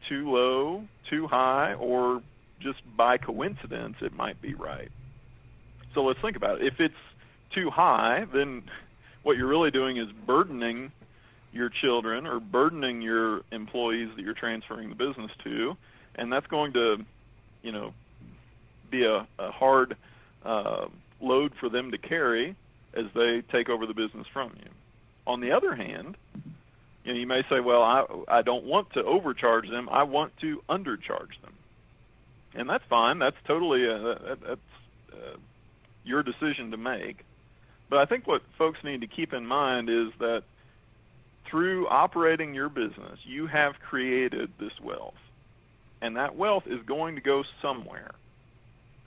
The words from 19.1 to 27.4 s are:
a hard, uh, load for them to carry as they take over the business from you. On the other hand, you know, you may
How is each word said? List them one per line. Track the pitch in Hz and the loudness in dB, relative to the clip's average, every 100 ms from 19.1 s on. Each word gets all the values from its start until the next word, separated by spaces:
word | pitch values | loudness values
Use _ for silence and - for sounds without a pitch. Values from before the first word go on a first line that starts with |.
| 104 110 - | 2 -2 -8
a | 95 | -8
hard, | - 131 135 127 113 - - - - - | 2 6 6 6 -2 -16 -20 -20 -10 -2
uh, | 110 55 52 50 - - - | -2 0 -4 -6 -10 -20 -6
load | 131 131 147 - | 2 2 2 -2
for | 123 | -4
them | 123 127 | -2 -4
to | - | -8
carry | - 165 131 113 147 190 - - - | -4 0 2 2 0 -6 -18 -20 -10
as | - 107 | -6 -4
they | 117 117 117 - | 2 2 2 0
take | 123 117 | 0 0
over | 117 110 | -2 -2
the | |
business | 107 110 110 113 | -4 -4 -6 -12
from | 139 123 - | -8 -8 -10
you. | - - - - - _ - | -20 -20 -20 -20 -20 _ -4
On | 123 | -2
the | 123 | 2
other | 226 392 117 | 2 2 -2
hand, | - - 147 202 _ - - - - _ - - | -6 -10 -12 -16 _ -16 -16 -18 -20 _ -20 -14
you | 123 | -8
know, | 120 | -6
you | 123 | -2
may | 131 | 0